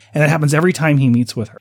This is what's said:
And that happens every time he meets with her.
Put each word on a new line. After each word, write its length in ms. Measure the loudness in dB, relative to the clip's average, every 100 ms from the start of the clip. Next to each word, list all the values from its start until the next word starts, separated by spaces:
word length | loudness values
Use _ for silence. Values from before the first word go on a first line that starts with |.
| _
And 80 | -2
that 80 | 0
happens 240 | 0 0
every 180 | 0 0
time 260 | 0 0 2
he 100 | 2
meets 260 | 0 -2
with 140 | -6 -10
her. 100 | -14